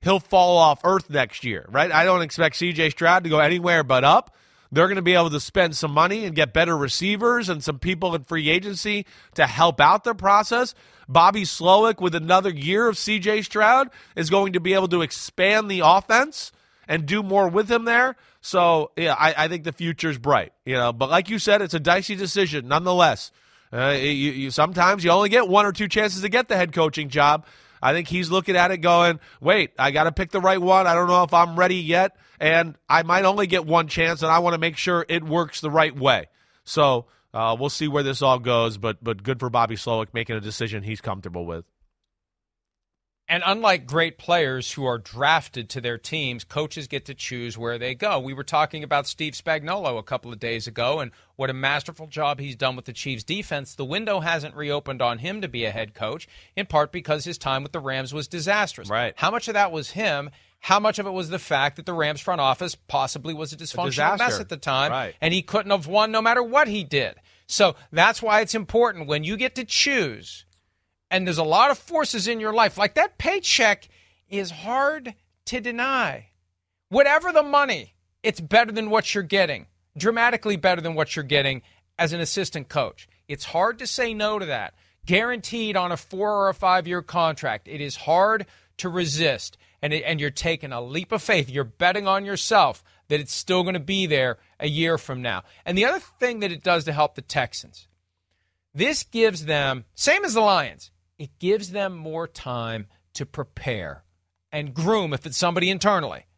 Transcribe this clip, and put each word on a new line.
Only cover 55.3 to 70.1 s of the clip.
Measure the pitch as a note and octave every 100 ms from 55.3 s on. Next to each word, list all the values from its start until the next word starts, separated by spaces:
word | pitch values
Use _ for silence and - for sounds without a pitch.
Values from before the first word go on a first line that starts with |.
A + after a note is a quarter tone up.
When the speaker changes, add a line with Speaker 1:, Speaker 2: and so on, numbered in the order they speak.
| G#3
Speaker 2:
to | F#3+
be | A#2+
a | A2+
head | G#2+ G#2+
coach, | - A2 D3+ - - _ -
in | G3
part | D3+ D3
because | F3+ D#3 D#3
his | C3+ B2+
time | C#3 C3+
with | C#3
the | E3+
Rams | C3+ C3 C3
was | D3 C#3
disastrous. | E3+ D#3 G#3 G3+ - G2
Speaker 1:
Right. | A2 A#2+ -
Speaker 2:
How | D#3+
much | A3+ A#3
of |
that | G#3 G3+
was | D#3+ C3+
him? | F3+ G#3+ D3 C#3+ - _ _
How | - G3
much | G#3+ G#3
of | G3+
it |
was | F#3 E3
the | F3
fact | - C#3+ C#3+ C#3
that | D#3+
the |
Rams | E3+ D3+ D3
front | - F3+
office | C3+ B2+ F3+
possibly | - _ C#3+ C3+ D#3 C#3+
was | D#3 D#3
a | D3+
dysfunctional | E3 - F3+
Speaker 1:
disaster. | B2+ D3+ G3+
Speaker 2:
mess | B3 G#3+
at | -
the | D#3
time, | D3 C3 C#3+
Speaker 1:
Right. | B2+ A2 -
Speaker 2:
and | D#3+
he | F3+
couldn't | - G#3 G3+
have | G3+ D3+
won | G3 G#3+
no | A3
matter | A3+ A#3+
what | A#3+ C4 C#4+
he | G#3
did? | D#3 C#3+ A#2+ - _ _ _
So | - G3 - -
that's | D#3 F#3+ A3+
why | A3+ G#3+
it's | A3
important | A3+ G3 A3 A#3+ F#3+ C#3+
when | D3+
you | D#3 G#3+
get | B3+ -
to |
choose, | A#3 - C#4+ C4+ D#3+